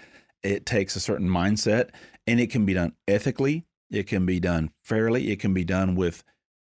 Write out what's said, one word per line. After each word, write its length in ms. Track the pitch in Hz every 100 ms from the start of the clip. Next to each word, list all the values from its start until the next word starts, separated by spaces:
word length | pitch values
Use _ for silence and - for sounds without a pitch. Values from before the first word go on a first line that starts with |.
| - - _ _
It 240 | 98 101 -
takes 300 | 113 95 -
a 60 |
certain 260 | - 85 90
mindset, 640 | 90 95 107 110 110 - - - - -
and 140 | 117
it 100 | 117
can 160 | 120 98
be 80 |
done 200 | 92 85 - -
ethically. 580 | 101 139 123 139 160 - _ _
It 160 | 107 95
can 180 | 98 92
be 140 | 90
done 320 | 90 82 80 -
fairly. 500 | - 110 113 123 104
It 80 | 101
can 140 | 98
be 120 | 92 87
done 300 | 95 95 90
with 280 | 87 - - _ _ _